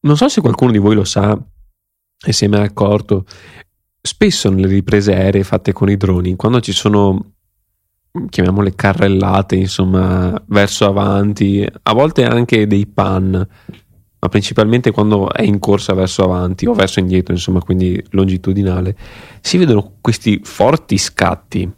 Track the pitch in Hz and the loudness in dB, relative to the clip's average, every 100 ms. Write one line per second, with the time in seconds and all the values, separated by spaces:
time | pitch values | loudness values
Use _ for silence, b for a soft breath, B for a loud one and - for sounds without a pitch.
0 | 147 147 262 - 120 110 127 107 101 107 | 0 2 2 2 0 2 2 4 2 2
1 | 95 - 101 107 - _ _ _ _ _ | 0 0 0 -2 -6 _ _ _ _ _
2 | _ _ - - 101 104 104 - 101 104 | _ _ -4 0 0 2 0 0 0 0
3 | - 98 92 B B B - _ _ _ | 0 -4 -4 B B B -20 _ _ _
4 | - - 214 - 104 95 95 98 95 104 | -14 -2 0 2 0 0 2 0 2 0
5 | 101 92 95 98 95 95 - 92 98 98 | 2 2 2 0 0 -2 -2 -2 0 0
6 | 98 90 90 92 107 123 107 95 104 104 | 0 0 -2 -2 0 0 -2 -2 0 2
7 | 101 95 - _ _ _ _ _ _ _ | 2 0 -6 _ _ _ _ _ _ _
8 | _ 175 - - 90 98 98 92 101 95 | _ -12 -8 -2 0 0 -2 0 -2 2
9 | 101 95 98 92 95 95 95 - 92 92 | 0 2 2 0 0 -2 -2 -2 0 0
10 | 92 92 90 - - 101 101 - 101 101 | 0 0 -2 -4 -2 0 0 0 0 0
11 | 101 98 101 101 98 101 101 - - 110 | 0 0 0 0 0 0 -2 -4 -2 2
12 | 151 160 120 120 120 113 104 101 104 - | 2 2 2 2 2 2 2 0 0 -2
13 | 95 92 95 92 101 B B B B _ | 0 0 0 -2 -4 B B B B _
14 | _ _ - 107 - - 107 120 123 104 | _ _ -2 -2 -2 0 2 2 0 0
15 | 107 104 98 - 101 101 98 101 - 92 | 2 2 0 -2 -2 -2 0 -2 0 -2
16 | 92 - 92 90 90 92 - 233 95 - | -2 0 0 0 -4 -2 -2 0 0 0
17 | 92 92 90 87 - 92 - 92 92 90 | 0 0 0 -4 -2 -2 0 -2 0 -2
18 | - 95 95 92 95 98 98 90 92 98 | -4 0 0 0 -2 -2 -2 -2 -4 -8
19 | B B B B - 180 170 107 101 - | B B B B -4 0 4 2 0 -6
20 | - 110 - 104 - - 113 156 - 101 | -4 -2 -2 -2 -4 0 2 2 -2 -4
21 | - - 90 87 _ 95 90 | -4 -2 -2 -2 _ -6 -6